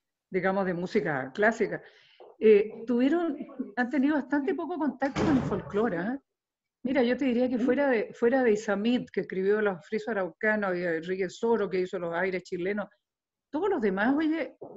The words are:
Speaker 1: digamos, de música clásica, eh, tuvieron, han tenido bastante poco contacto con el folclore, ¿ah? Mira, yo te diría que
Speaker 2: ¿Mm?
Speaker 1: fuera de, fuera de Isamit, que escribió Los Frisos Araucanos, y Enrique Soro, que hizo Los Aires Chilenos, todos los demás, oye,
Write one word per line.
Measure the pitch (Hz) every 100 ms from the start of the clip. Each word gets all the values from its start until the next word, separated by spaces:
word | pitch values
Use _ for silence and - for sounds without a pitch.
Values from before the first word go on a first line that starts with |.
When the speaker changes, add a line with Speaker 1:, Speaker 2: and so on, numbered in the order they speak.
| _ _ _
Speaker 1:
digamos, | 185 180 196 185
de |
música | 175 180 220 170 139 131
clásica, | 170 208 226 185 165 - - _ - - -
eh, | 220 208 208 - -
tuvieron, | 240 269 339 330 277 - - 240 -
han | 240
tenido | 294 277 311
bastante | - 285 269
poco | 302 302 339
contacto | 302 - 269 -
con | 330 269
el |
folclore, | - 202 - 196 226 170
¿ah? | 190 269 - _ _ _ _ _
Mira, | 247 269
yo | 240 247
te | 277
diría | 233 254
que | 254
Speaker 2:
¿Mm? |
Speaker 1:
fuera | 247 254 285
de, | 233 -
fuera | - 233 262
de | 247
Isamit, | 208 214 196 220 247 -
que | -
escribió | 160 185 190 214
Los | 208 180 -
Frisos | 214 220
Araucanos, | 208 180 - 220 214 202 180
y |
Enrique | 175 160 170 185 185
Soro, | - 233 226 196
que | 185
hizo | 180 190
Los | 175
Aires | 170 190 185
Chilenos, | - 180 175 208 190 _ _ _ _ _ _
todos | 294 403
los | 359
demás, | 214 190 226 285
oye, | 311 320 - - -